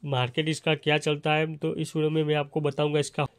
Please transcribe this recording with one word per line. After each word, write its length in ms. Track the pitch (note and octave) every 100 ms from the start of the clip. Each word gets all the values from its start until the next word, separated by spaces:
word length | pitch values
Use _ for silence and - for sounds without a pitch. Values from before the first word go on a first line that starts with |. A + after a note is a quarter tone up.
| C#3+
मार्केट 440 | C3 B2 C#3+ D#3
इसका 240 | D3 E3 D3+
क्या 220 | D3+ D3+
चलता 360 | D3+ D3 D#3
है, 220 | D3+ D#3+ D3+
तो 160 | D#3+ -
इस 200 | D#3 D#3+
वीडियो 140 | D#3
में 140 | D#3
मैं 120 | D3+ D3+
आपको 260 | C#3+ D#3
बताऊंगा, 380 | C#3+ C#3+ D3+ D3
इसका, 260 | C#3 - C#3